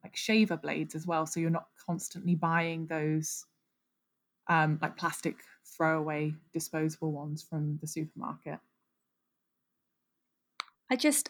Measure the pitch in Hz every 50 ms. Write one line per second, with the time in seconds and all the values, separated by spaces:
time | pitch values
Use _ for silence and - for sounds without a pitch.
0 | - - - - - - 220 220 220 196 170 160 - 147 156 156 156 156 - 160
1 | 160 175 170 160 160 156 - 170 165 165 165 156 - - _ - - - 170 165
2 | - - - 180 - 175 175 156 170 165 165 170 165 165 165 165 160 160 165 156
3 | 151 156 156 156 156 - - - - - _ _ _ _ _ _ _ _ _ _
4 | _ _ _ _ _ _ _ _ _ - 170 160 156 156 151 151 160 - - -
5 | - 160 - - - 165 - - - - - _ _ - - - 165 160 160 160
6 | 151 156 151 151 151 156 151 156 - _ - 170 160 - - 156 156 160 156 -
7 | 165 156 151 143 147 151 147 156 - - 165 156 151 147 151 151 - 156 - 160
8 | 156 156 - - - - 156 156 _ 151 143 - - _ _ _ _ _ _ _
9 | _ _ _ _ _ _ _ _ _ _ _ _ _ _ _ _ _ _ _ _
10 | _ _ _ _ _ _ _ _ _ _ _ _ - - _ _ _ _ 254 247
11 | - 302 285 - - -